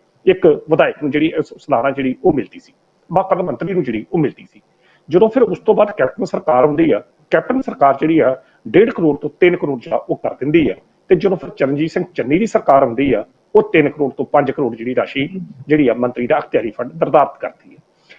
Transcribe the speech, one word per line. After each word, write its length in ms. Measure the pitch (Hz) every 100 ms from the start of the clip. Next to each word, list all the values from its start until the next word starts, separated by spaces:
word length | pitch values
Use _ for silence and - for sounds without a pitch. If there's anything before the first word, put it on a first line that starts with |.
| _ _ -
ਇੱਕ 220 | 185 175
ਵਿਧਾਇਕ 480 | 147 - 160 151 -
ਨੂੰ 100 | 147
ਜਿਹੜੀ 220 | 143 160 156
ਸ-, 120 | 151 -
ਸਾਲਾਨਾ 340 | - 123 135
ਜਿਹੜੀ 240 | 135 131 123
ਉਹ 100 | 185
ਮਿਲਦੀ 260 | 147 95 87
ਸੀ, 140 | - _ _ _ -
ਮਾਪਨ 300 | 175 190 180
ਮੰਤਰੀ 320 | 180 123 170
ਨੂੰ 100 | 180
ਜਿਹੜੀ 220 | 127 110 -
ਉਹ 60 | 175
ਮਿਲਦੀ 280 | 143 - 98
ਸੀ। 80 | _ _ _ _ _ -
ਜਦੋਂ 200 | 170 220
ਫਿਰ 140 | 262
ਉਸ 160 | 214 170
ਤੋਂ 160 | - 202
ਬਾਅਦ 160 | 208
ਕੈਪਟਨ 320 | - 131 -
ਸਰਕਾਰ 400 | - 185 170 123
ਆਉਂਦੀ 280 | 151 147 160
ਆ, 100 | 107 - _ -
ਕੈਪਟਨ 300 | 160 - 262
ਸਰਕਾਰ 360 | 247 - 139 139
ਜਿਹੜੀ 200 | 156 160
ਆ 180 | 127 131 _ _ -
ਡੇਢ 220 | 151 226
ਕਰੋੜ 280 | 233 160 147
ਤੋਂ 120 | 147 -
ਤਿੰਨ 160 | 180 175
ਕਰੋੜ 240 | 147 127
ਜਿਹੜਾ 180 | 165 110
ਉਹ 180 | - 160
ਕਰ 180 | 120
ਦਿੰਦੀ 360 | - 135 165 123
ਆ। 40 | 90 _ _ -
ਤੇ 80 | 175
ਜਦੋਂ 220 | 196 185
ਫਿਰ 120 | -
ਚਰਨਜੀਤ 420 | - 135 143 160
ਸਿੰਘ 140 | 190 175 -
ਚੰਨੀ 240 | 120 165
ਦੀ 60 | 220
ਸਰਕਾਰ 380 | 131 - 139
ਆਉਂਦੀ 300 | 131 117 139
ਆ, 120 | 107 - _ _ 214
ਉਹ 160 | 208
ਤਿੰਨ 160 | 165 147
ਕਰੋੜ 220 | - 139
ਤੋਂ 140 | - 131
ਪੰਜ 260 | 147 135
ਕਰੋੜ 240 | 135 123 110
ਜਿਹੜੀ 200 | 113 120
ਰਾਸ਼ੀ 340 | - 139 151 190 85 - -
ਜਿਹੜੀ 200 | 151 131
ਆ 60 |
ਮੰਤਰੀ 340 | 113 123 123 123
ਦਾ 100 | 151
ਅਖਤਿਆਰੀ 340 | - 123 113
ਫੰਡ 220 | 104 123
ਨਿਰਧਾਰਿਤ 480 | 165 156 147 135 -
ਕਰਦੀ 340 | - - _ -
ਆ। 20 | _ _ _